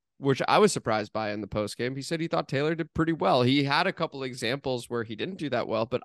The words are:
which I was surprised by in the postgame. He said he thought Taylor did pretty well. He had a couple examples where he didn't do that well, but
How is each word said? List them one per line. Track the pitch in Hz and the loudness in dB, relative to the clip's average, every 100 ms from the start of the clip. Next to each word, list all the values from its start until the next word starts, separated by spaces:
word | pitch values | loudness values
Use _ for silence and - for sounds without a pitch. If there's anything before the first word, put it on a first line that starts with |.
| _ _ | _ _
which | 139 135 - | 0 0 4
I | 147 | 6
was | 202 | 6
surprised | - 120 107 104 | 4 0 -2 -2
by | 107 107 | -4 -4
in | 104 | -4
the | 101 | -4
postgame. | 110 104 - 120 135 | -2 -4 -2 -4 -4
He | |
said | 135 165 | -6 -4
he | 165 | -2
thought | 165 165 | -2 -2
Taylor | 135 151 | 0 0
did | 165 165 | -2 -2
pretty | - 160 | 0 0
well. | 160 185 147 | 2 4 4
He | 123 139 | 6 4
had | 139 143 180 | 4 2 2
a | |
couple | - 160 139 | 0 -4 -6
examples | 131 123 113 139 139 127 117 | -10 -4 -4 -2 -2 -4 -4
where | 120 | -6
he | 113 107 | -4 -6
didn't | 117 190 | -6 -6
do | 147 | -4
that | 120 - | -2 0
well, | 110 117 | -2 -2
but | 123 | -4